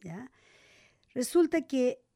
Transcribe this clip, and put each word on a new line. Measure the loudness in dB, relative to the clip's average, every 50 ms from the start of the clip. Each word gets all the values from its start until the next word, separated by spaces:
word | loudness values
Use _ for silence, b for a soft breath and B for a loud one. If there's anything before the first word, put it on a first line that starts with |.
| -16
¿ya? | -14 -14 -14 -14 -16 b b b b b b b b b b b b b b b b -6
Resulta | -6 -4 0 4 2 2 4 2 -2 -2 -2
que | -2 0 0 0 0 -2 _ _ _